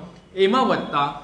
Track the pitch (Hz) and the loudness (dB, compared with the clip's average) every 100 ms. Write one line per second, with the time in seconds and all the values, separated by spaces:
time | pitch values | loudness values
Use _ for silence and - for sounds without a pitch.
0 | - - - 185 190 262 226 160 - 151 | -14 -20 -12 0 2 4 2 0 -2 -2
1 | 143 - | -2 -4